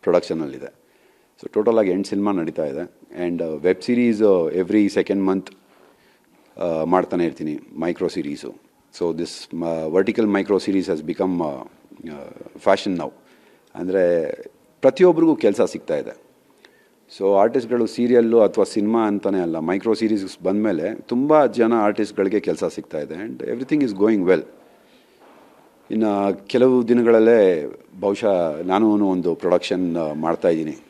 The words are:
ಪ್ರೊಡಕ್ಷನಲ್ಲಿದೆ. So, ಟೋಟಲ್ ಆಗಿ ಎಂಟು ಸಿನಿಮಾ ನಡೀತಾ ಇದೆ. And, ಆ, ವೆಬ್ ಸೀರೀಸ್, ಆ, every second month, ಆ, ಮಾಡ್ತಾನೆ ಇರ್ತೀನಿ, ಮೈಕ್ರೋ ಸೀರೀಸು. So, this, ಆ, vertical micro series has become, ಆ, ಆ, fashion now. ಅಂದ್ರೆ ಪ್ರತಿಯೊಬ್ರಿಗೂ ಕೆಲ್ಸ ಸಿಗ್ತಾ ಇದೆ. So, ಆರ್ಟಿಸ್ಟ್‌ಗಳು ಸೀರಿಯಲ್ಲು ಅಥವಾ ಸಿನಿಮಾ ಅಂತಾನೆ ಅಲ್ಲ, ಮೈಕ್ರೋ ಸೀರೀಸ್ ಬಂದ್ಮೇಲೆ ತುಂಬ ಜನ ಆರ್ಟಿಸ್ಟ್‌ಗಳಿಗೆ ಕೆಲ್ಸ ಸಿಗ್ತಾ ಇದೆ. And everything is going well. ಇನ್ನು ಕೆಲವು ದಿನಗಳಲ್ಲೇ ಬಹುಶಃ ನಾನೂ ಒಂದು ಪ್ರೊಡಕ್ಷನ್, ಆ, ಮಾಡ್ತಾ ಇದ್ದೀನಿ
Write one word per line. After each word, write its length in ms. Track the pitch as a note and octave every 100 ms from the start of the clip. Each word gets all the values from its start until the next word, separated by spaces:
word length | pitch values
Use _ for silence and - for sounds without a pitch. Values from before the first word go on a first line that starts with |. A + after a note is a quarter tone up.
ಪ್ರೊಡಕ್ಷನಲ್ಲಿದೆ. 720 | - F2 - E2 D2+ C2 B1+ _ _ _ _ _ _ _
So, 100 | -
ಟೋಟಲ್ 260 | G#2+ G#2+ A2+
ಆಗಿ 120 | G2+
ಎಂಟು 180 | F#2 G2
ಸಿನಿಮಾ 240 | G2+ G2+
ನಡೀತಾ 320 | G2 D#2+ D#2+
ಇದೆ. 280 | D#2 C#2 F2 _ - - F2
And, 140 | E2+
ಆ, 40 | E2
ವೆಬ್ 360 | D#2 E2+ F#2
ಸೀರೀಸ್, 400 | - B2 A#2+ G#2
ಆ, 260 | G#2+ F#2+ D#2+
every 440 | F2+ F2 G#2 G2+
second 360 | G2+ F#2 G2 F#2+
month, 220 | F#2+ - - _ _ _ _ _ _ _ _ _ -
ಆ, 240 | F2 D#2+
ಮಾಡ್ತಾನೆ 400 | D#2 F#2 E2 F2+
ಇರ್ತೀನಿ, 340 | E2+ - D#2 D2 - -
ಮೈಕ್ರೋ 280 | E2 E2+ F2
ಸೀರೀಸು. 460 | F2 D2 D2 B1 G1+ _ _ _ -
So, 160 | F2
this, 500 | D#2+ E2+ - - E2
ಆ, 220 | E2 E2 D#2+
vertical 380 | F2+ G2 A2+
micro 400 | A2 G2 F#2+ G2 -
series 220 | F#2+ F2+
has 120 | E2 D#2
become, 360 | E2 F#2+ F2+
ಆ, 60 | D#2
ಆ, 800 | C2 - _ _ - E2 D2 D2 - - -
fashion 340 | - G2 G#2 F2+
now. 140 | D2 - _ _ _ _ _
ಅಂದ್ರೆ 580 | - F2+ F#2+ F2 E2+ D2+ - - _ _ _
ಪ್ರತಿಯೊಬ್ರಿಗೂ 560 | - E3+ F3+ D#3+ E3 D3+
ಕೆಲ್ಸ 240 | A2 G#2
ಸಿಗ್ತಾ 360 | F#2 - - D2+
ಇದೆ. 300 | A#1 - _ _ _ _ _ _ _ _ _ -
So, 200 | G2 G2
ಆರ್ಟಿಸ್ಟ್‌ಗಳು 480 | G#2+ C3 A2+ A#2+ A2+
ಸೀರಿಯಲ್ಲು 540 | - A#2+ B2 A#2 A#2
ಅಥವಾ 240 | G2+ -
ಸಿನಿಮಾ 420 | F#2+ - G#2 A#2 A2
ಅಂತಾನೆ 340 | G#2 G2 F#2+
ಅಲ್ಲ, 180 | F2 D#2+
ಮೈಕ್ರೋ 360 | D#2+ F#2+ A2+
ಸೀರೀಸ್ 480 | G#2 A2+ G#2+ F#2+ -
ಬಂದ್ಮೇಲೆ 520 | F2+ G2+ A2 E2+ E2+
ತುಂಬ 520 | - - B2 C#3+ D#3 C3+
ಜನ 260 | G#2+ A2+
ಆರ್ಟಿಸ್ಟ್‌ಗಳಿಗೆ 680 | A#2 G#2 G#2 G#2 - G2 G2+
ಕೆಲ್ಸ 240 | F#2 E2
ಸಿಗ್ತಾ 340 | F2 - - D#2
ಇದೆ. 160 | C#2+
And 280 | D#2+ A2 B2+
everything 460 | - A#2+ C3 D3+ C3
is 100 | F#2+
going 220 | G#2 A2
well. 220 | F2+ F2 - - _ _ _ _ _ _ - _ _ _ _ _ _
ಇನ್ನು 560 | A2 A2 G2+ G2+ F#2 -
ಕೆಲವು 420 | B2+ B2+ B2+ A#2
ದಿನಗಳಲ್ಲೇ 800 | A#2+ A#2 A2+ A2 A#2 F#2+ E2+ D2 - _ F#2
ಬಹುಶಃ 640 | G2 G2+ A2 F#2+ E2 D2+
ನಾನೂ 420 | F2+ F#2+ A2 G#2 G2+
ಒಂದು 280 | F#2 F2
ಪ್ರೊಡಕ್ಷನ್, 640 | D#2+ F2+ F2 - F#2 F2+ E2+
ಆ, 160 | D#2+
ಮಾಡ್ತಾ 360 | D2+ D#2+ E2 F#2
ಇದ್ದೀನಿ 280 | E2 D#2 C#2+ -